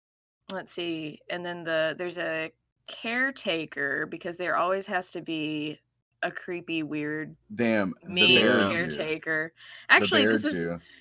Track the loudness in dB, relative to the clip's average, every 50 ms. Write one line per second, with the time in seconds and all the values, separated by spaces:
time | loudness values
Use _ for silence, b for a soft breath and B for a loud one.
0 | _ _ _ _ _ _ _ _ _ -8 -8 -8 -6 -6 -6 -4 -4 -4 -4 -6
1 | -6 -10 -12 -14 _ -8 -8 -6 -6 -8 -8 -8 -4 0 0 2 2 0 -2 -4
2 | -6 -6 -4 -4 -4 -4 -2 -4 -6 -6 _ _ _ _ _ _ _ -18 -16 -10
3 | -6 -4 -2 0 0 0 -2 -4 -2 -2 -2 -2 -2 -6 -4 -4 -2 -2 -2 -2
4 | -4 -6 -8 -8 -8 -8 -6 -4 -2 0 2 2 2 2 2 0 -2 -2 -2 -2
5 | -2 -2 -6 -6 -6 -6 -4 -4 -2 -4 -4 -4 -4 -6 -8 -12 _ _ _ _
6 | _ _ _ -6 -6 -6 -6 -8 -8 -8 -8 -8 -6 -4 -4 -4 -2 -2 -4 -4
7 | -2 -2 -4 -4 -6 -8 -12 _ _ -12 -2 0 2 4 4 4 2 0 -2 -8
8 | -10 -4 2 4 6 8 8 8 8 6 6 4 4 2 2 0 -2 -2 -4 -4
9 | -4 -4 -4 -4 -2 -2 -2 0 -2 -4 _ B B B B B B B 6 6
10 | 6 6 4 6 6 6 4 4 2 2 0 0 0 -2 -4 -6 b b b b